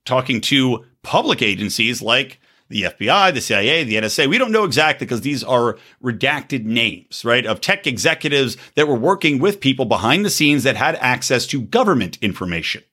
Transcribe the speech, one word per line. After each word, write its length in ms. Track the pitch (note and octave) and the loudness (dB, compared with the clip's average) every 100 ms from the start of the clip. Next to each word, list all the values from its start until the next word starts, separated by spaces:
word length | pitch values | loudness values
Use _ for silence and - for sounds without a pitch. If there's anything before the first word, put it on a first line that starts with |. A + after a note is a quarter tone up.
talking 360 | - B2+ B2 A#2 | -4 -2 0 -2
to 460 | - C#3+ C3 A2+ - _ | 0 2 2 -2 -6 _
public 400 | - F#3+ B3 F3+ | -2 0 0 0
agencies 600 | A2 F#2+ G#2 - A2+ A#2 | 0 -2 -4 -2 -2 -2
like 360 | A2 B2 C#3 - _ _ - | 0 0 0 -8 _ _ -12
the 160 | A2+ F2 | -6 -6
F 140 | - | -4
B 100 | G#2 | 0
I, 220 | F#3+ F#3+ | 4 4
the 100 | C3 | 0
C 140 | - G2+ | -2 0
I 60 | |
A, 220 | A2 E3 | 2 0
the 140 | B2+ G#2+ | 0 -2
N 60 | |
S 160 | A2 - | -2 0
A. 80 | D3 | 0
We 100 | A3+ | 0
don't 140 | B3 | 0
know 120 | A3 | 0
exactly 440 | G3+ C3 D#3 C#3+ G#2+ | 0 2 2 0 -4
'cause 140 | A#2+ | -4
these 220 | C3 C3+ | -4 -4
are 340 | A#2 B2 A#2 - - _ | 0 2 2 -2 -12 _
redacted 640 | B2+ G#2+ C3+ D3 - C3+ G#2+ | -8 -2 -2 -2 -4 -6 -2
names, 600 | A#2 A2+ E2+ - - A#2 | 0 0 -2 -12 -8 0
right, 200 | B2 A2 | 0 0
of 160 | G#2+ | -2
tech 260 | - G3 D3+ | -2 -2 -2
executives 720 | A2+ E3 D#3 D#3 C#3+ B2+ - - - | -2 0 0 0 0 0 -4 -4 0
that 120 | D3 | 2
were 80 | B2 | 2
working 440 | C#3+ F#3+ D#3 C3+ | 0 2 0 2
with 200 | F#3 G3 | 0 0
people 260 | C3 C3 A#2 | 0 0 0
behind 380 | G#2 A2 E3 | 0 2 2
the 60 | G#3 | 2
scenes 340 | - D3 C#3+ | 2 2 4
that 120 | B2 - | 2 0
had 200 | D3 D#3+ | 0 0
access 500 | B2+ B2 - B2+ - | -2 -2 0 -2 0
to 140 | C#3+ | -6
government 580 | G#2+ A#3 A3 C#3 F2+ - | -2 0 2 2 0 -4
information 640 | G#2 F2 F2+ E2+ - - - | -4 -4 -4 -4 -6 -10 -12